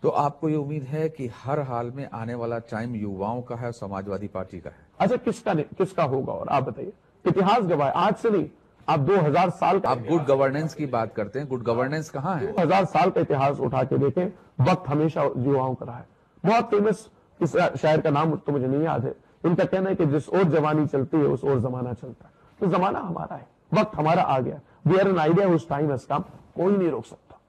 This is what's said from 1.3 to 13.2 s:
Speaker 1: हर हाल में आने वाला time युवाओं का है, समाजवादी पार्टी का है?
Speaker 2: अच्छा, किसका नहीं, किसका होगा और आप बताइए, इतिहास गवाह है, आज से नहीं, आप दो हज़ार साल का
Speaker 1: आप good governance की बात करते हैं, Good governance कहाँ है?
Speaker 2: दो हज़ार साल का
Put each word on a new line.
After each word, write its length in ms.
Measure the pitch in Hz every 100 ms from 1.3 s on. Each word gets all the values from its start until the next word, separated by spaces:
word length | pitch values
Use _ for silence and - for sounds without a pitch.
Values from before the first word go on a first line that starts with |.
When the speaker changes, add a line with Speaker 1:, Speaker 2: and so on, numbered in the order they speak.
| 113
Speaker 1:
हर 160 | 127 151
हाल 320 | 135 120 120
में 180 | 131 139
आने 200 | 117 113
वाला 260 | 120 117 117
time 360 | 113 110 120 117
युवाओं 460 | 101 98 101 123
का 140 | 123 120
है, 160 | 120
समाजवादी 560 | 117 98 98 101 95 101
पार्टी 320 | 95 92 92
का 100 | 73
है? 60 | - - _
Speaker 2:
अच्छा, 160 | - 247
किसका 380 | - - -
नहीं, 120 | 175 147
किसका 380 | - 180 -
होगा 300 | 151 139 127
और 140 | - -
आप 160 | 143
बताइए, 300 | 131 117 135 - _ _ -
इतिहास 380 | 180 185 233
गवाह 240 | 190 170 139
है, 60 |
आज 220 | 147 185 -
से 140 | 233
नहीं, 200 | 202 151 - _ _ -
आप 100 | 156
दो 180 | 135 202
हज़ार 320 | 151 143 180
साल 300 | - - 123
का 100 | 113
Speaker 1:
आप 80 | 127
good 280 | 110 170 139
governance 480 | 135 139 139 160
की 120 | - 147
बात 280 | 120 113
करते 260 | - 101 127
हैं, 80 | 147
Good 160 | 127
governance 460 | 120 117 131 156 151
कहाँ 260 | - 147 180
है? 160 | 202
Speaker 2:
दो 100 | 208
हज़ार 240 | 165 185 190
साल 240 | 156 180
का 120 | 185